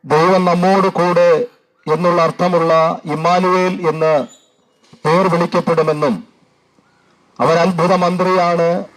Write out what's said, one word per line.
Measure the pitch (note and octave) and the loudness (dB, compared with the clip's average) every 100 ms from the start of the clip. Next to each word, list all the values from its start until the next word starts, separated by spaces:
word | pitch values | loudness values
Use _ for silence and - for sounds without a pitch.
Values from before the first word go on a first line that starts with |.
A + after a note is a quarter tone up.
ദൈവം | C#3 D3+ F3 F#3 | 0 2 2 2
നമ്മോട് | F3+ F3 F#3 G3 F#3+ | 2 0 2 2 0
കൂടെ | F3+ F3 F3 F3 D#3+ D#3+ _ _ _ - | 0 0 2 2 2 -2 _ _ _ -4
എന്നുള്ള | D#3 F3 F3 | -2 0 0
അർത്ഥമുള്ള | D#3+ - F3+ E3+ E3 E3 D#3+ - | 0 0 -2 0 2 2 0 -4
ഇമ്മാനുവേൽ | D#3+ D#3 D#3+ F3+ F#3 F#3 F#3 F#3+ E3 | -8 -4 0 0 2 0 0 -2 -4
എന്ന് | D#3 D#3 D3+ B2 - _ _ _ _ _ - | -2 0 0 -2 -14 _ _ _ _ _ -8
പേർ | D#3 E3+ F#3 | -2 0 0
വിളിക്കപ്പെടുമെന്നും | E3+ E3+ F3 E3+ E3 D#3 D3+ D3 F#2 - _ _ _ _ _ _ _ _ _ _ - | 0 -2 -2 -2 -2 0 -2 -2 -4 -10 _ _ _ _ _ _ _ _ _ _ -4
അവൻ | B2+ E3 | 0 0
അത്ഭുത | F3 F3 F3 | 0 0 0
മന്ത്രിയാണ് | F#3 F3 F3+ F3+ F#3 F3 E3+ E3+ F3+ G3+ | 0 0 -2 0 0 0 0 0 -2 -8